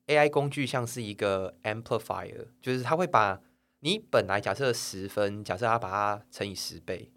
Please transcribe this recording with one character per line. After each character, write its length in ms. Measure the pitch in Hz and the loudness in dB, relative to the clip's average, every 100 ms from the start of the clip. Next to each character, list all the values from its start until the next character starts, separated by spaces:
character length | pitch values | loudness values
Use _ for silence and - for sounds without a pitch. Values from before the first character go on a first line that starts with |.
| - | 2
，A 100 | 147 | 4
I 140 | 147 | 4
工 200 | 147 143 | 4 0
具 160 | 143 131 | 0 -2
像 220 | 131 120 | -2 -2
是 160 | 123 | -4
一 100 | 107 | -6
个 400 | 101 104 98 92 - | -2 0 0 -2 -6
amplifier， 800 | 110 110 113 113 - 95 92 - - _ | -6 -4 -2 -4 -2 -6 -6 -12 -14 _
就 120 | 131 | -4
是 80 | 127 | -2
它 140 | 123 160 | 2 2
会 100 | 180 | 4
把 320 | 117 104 95 _ _ _ _ | 6 6 2 _ _ _ _
你 180 | 147 214 | -2 -2
本 260 | - 120 98 | 2 2 4
来 140 | 101 | 2
假 140 | 104 | 0
设 180 | 101 135 | 0 0
十 340 | 117 - 95 98 | 0 -4 -8 -4
分， 380 | 107 101 101 | 0 0 -2
假 140 | 104 98 | -6 -2
设 80 | 117 | 2
它 120 | 113 | 0
把 120 | 95 | 0
它 340 | 98 104 104 - | 0 0 -2 -8
乘 180 | - 101 | -8 -8
以 60 | 92 | -6
十 240 | - 87 | -10 -10
倍， 320 | - 92 - | -10 -10 -10